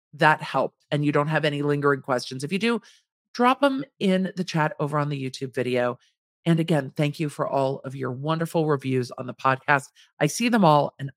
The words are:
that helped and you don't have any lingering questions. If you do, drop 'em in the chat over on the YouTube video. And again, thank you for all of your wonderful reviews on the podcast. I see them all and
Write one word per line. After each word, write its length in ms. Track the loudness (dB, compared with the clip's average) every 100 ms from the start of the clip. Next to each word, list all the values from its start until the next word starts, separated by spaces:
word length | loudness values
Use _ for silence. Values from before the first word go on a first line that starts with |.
| _
that 300 | 2 4 4
helped 420 | 0 -2 -2 _ -6
and 160 | -2 0
you 60 |
don't 160 | 0 0
have 180 | 0 0
any 160 | -2
lingering 400 | -2 0 2 0
questions. 420 | 0 -4 -4 -10
If 80 | -6
you 60 | -2
do, 240 | 0 -2 -6 _ _ _ _
drop 300 | 0 2 4
'em 220 | 2 0 -8 -2
in 320 | 0 2 0 -4
the 80 |
chat 300 | -4 0 0 -2
over 200 | -4 -2
on 100 | -2
the 140 | -4
YouTube 320 | -6 -8 -8
video. 440 | -4 -2 0 -2 -4 _ _ _ _ 0
And 140 | 0
again, 320 | 2 0 0 -2
thank 240 | -2 -2
you 80 | -6
for 180 | -4 -2
all 340 | 0 0 -2
of 140 | -8
your 160 | -8 -8
wonderful 560 | -6 -4 -2 -2 0 0
reviews 440 | 0 0 -2 -2 -8
on 80 | -12
the 80 |
podcast. 560 | -4 0 0 2 0 0 _ _ -2
I 100 | -2
see 200 | 0 0
them 160 | 4
all 300 | 6 6 2 -4
and 120 | -12